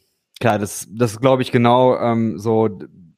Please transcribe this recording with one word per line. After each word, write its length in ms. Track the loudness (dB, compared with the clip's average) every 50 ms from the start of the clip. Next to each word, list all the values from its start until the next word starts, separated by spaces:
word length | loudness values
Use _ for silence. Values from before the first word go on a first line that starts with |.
| _ _ _ _ _ _ -8 -2
klar, 200 | 0 0 0 0
das, 280 | -2 -6 -8 -10 -14 -10
das 300 | -4 -2 -2 -2 -2 0
glaube 240 | 0 2 2 2 0
ich 80 | 0
genau, 460 | 0 2 4 4 4 4 4 2 2 0
ähm, 400 | 0 -2 -2 0 -2 -2 -4 -4
so 280 | -4 -2 0 0 0 0
d-, 200 | -2 -8 -16 -20 _ -20 -20 -20 _